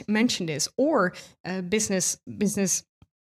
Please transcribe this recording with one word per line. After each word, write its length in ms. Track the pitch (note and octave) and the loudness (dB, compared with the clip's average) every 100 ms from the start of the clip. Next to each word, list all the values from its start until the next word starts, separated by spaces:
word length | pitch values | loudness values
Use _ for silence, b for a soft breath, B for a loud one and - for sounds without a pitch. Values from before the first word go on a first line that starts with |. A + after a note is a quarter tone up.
| - | 0
mention 380 | G#3+ A#3+ - E3+ | 2 2 0 -4
this 240 | C#3 - - | -4 -4 0
or, 360 | C#4 D4 F3+ B B _ | 2 4 2 B B _
uh, 180 | - F#3 | -8 -6
business, 560 | F3+ G#3+ G#3+ F#3+ F3 - - A2 | -2 0 0 0 -2 -4 -8 -2
business 460 | G3+ G3+ F#3+ - - _ _ _ _ | 0 0 0 -2 -4 _ _ _ _